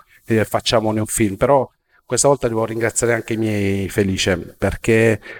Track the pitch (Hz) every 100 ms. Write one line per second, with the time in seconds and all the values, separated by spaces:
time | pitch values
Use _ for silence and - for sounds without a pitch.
0 | _ _ - 110 104 113 - 120 110 110
1 | 107 - 107 95 123 139 120 _ _ _
2 | - 123 139 139 120 110 113 113 113 -
3 | 117 117 - 113 113 104 98 98 92 -
4 | 98 95 101 87 87 - 98 - - 110
5 | 113 107 - -